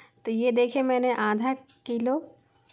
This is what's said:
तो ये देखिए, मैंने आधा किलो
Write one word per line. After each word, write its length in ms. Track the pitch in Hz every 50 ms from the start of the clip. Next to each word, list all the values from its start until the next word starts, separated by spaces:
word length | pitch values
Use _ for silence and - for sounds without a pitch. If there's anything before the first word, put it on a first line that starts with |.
| - - _ _ _
तो 60 | 226
ये 200 | 226 220 233 254
देखिए, 300 | 233 240 240 240 240 269 262
मैंने 300 | 262 254 247 247 254 240
आधा 400 | - 214 214 214 214 233 262 262 262 - - _ _ _
किलो 360 | - 233 233 233 254 269 320 330 - - _ _ _ _ _ _ _